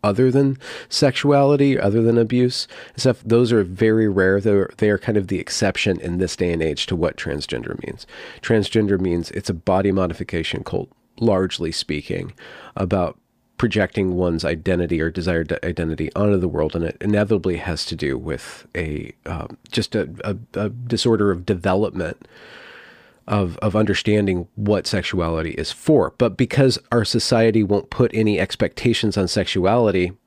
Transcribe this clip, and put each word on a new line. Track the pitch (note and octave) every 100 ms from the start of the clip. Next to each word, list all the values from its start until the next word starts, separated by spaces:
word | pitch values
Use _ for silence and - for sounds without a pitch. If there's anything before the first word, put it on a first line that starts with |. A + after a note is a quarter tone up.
| G3+
other | G2 C3
than | C3 C#3 C3+ - - -
sexuality, | - C#3+ - C#3+ C#3+ C#3 C#3+ C#3 B2+
other | G2+ A2
than | A2+ A#2
abuse | A2+ B2 B2 - - - -
and | -
stuff. | C3 A#2+ A2
Those | A#2 B2
are | A2+
very | F#2 F#2 A2 A2 A2
rare. | F#2+ F#2 G2
They're, | G#2 G2+ F#2+ -
they | G#2+
are | G2+
kind | - G#2+
of | F#2+
the | F#2
exception | - - G2+ - G#2+ F2
in | - F2
this | F2+ -
day | F2
and | E2
age | D#2+ C#2+ -
to | F2
what | D#2+ -
transgender | - C#2+ - A#1+ - - -
means. | - - - - -
Transgender | - A2+ G2 A2+ G2+ F#2+
means | F#2 E2+ E2+
it's | - -
a |
body | E2+ - F#2 G2
modification | F#2+ F2+ E2 - F2 D#2+ - -
cult, | - - _ _ -
largely | A2+ F#2+ F#2+ - E2
speaking, | - - D2+ - - - - - - - -
about | F#2+ G2 E2+ - _ _ _ -
projecting | A#2 G#2+ F#2+ - F#2+ F2+
one's | F2+ E2
identity | D#2 D#2+ F2 F2+ E2+ E2+
or | D#2+
desired | E2+ E2+ E2 D#2 D#2
identity | F2 E2 E2 D#2 D#2 -
onto | G#2 G2+
the | F2+
world. | D#2+ D#2 E2+
And |
it | E2 -
inevitably | G#2 G#2 G#2 G#2 F#2 E2+
has | E2+ D#2 -
to | D#2
do | D2 B1+
with | D#2+ C#2+ - - - F2+
a, | D#2 D2 - - -
um, | F2+ - - _
just | - G#2+ G#2+
a, | D2+ G2+ -
a, | G2 - -
a | G#2
disorder | A#2 A#2+ A#2 B2 A2 G#2
of | F2+ F2+
development | F#2+ F#2+ F#2+ G#2 F#2+ E2 - - - - - - - - - _ _ -
of, | G#2 F#2 E2
of | A2 G#2+
understanding | G#2+ F#2+ - G#2 G2 F2+ E2+ -
what | G#2 G2+ -
sexuality | G2 - F#2+ E2 D#2+ D#2+
is | - -
for. | - - D3+ F2+ _
But | A#2+ F#2+
because | B2+ - C3+ - _
our | A#2+ G#2+
society | A#2 - A#2 A2+ A2
won't | G2+ G2+ -
put | - B2
any | A2 G#2+ G#2
expectations | G2 - F2+ - B2 A2+ A2 G2+
on | F2+
sexuality | - F#2 G2 F2+ A#2+ A2 F#2 F2+ G2